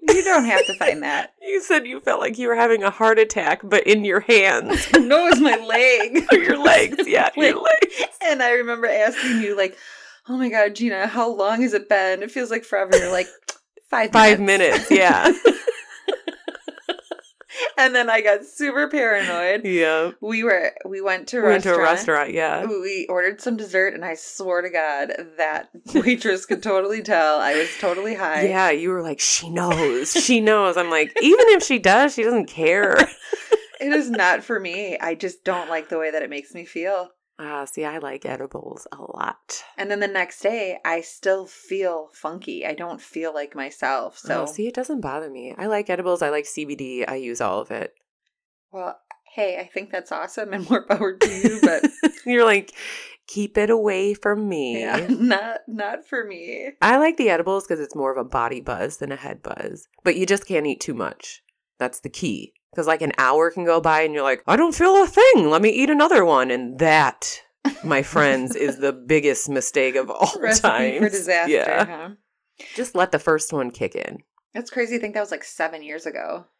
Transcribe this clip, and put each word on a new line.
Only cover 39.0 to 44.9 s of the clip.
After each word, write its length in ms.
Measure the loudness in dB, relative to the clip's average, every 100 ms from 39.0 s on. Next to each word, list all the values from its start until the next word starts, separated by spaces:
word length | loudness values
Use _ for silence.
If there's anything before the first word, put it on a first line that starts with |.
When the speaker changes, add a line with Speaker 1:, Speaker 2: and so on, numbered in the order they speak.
Speaker 2:
lot. 600 | -14 -8 -8 -8 -12 -16 -14 -12
Speaker 1:
And 140 | -6
then 80 | -4
the 80 | -2
next 320 | -2 -6 -4
day, 400 | -4 -2 -6 -6
I 160 | -4 -4
still 460 | -6 -6 -2 -2 -4
feel 640 | -18 -10 -6 -4 -4 -10
funky. 500 | _ -12 -10 -12 -10
I 100 | -8
don't 260 | -8 -12 -14
feel 340 | -14 -10 -8
like 220 | -8 -10 -10
myself, 640 | -14 -6 -4 -2 -6 -10
so. 240 | -6 -6
Speaker 2:
Oh, 40 | -6
see, 220 | -6 -6
it 60 | -6
doesn't 240 | -6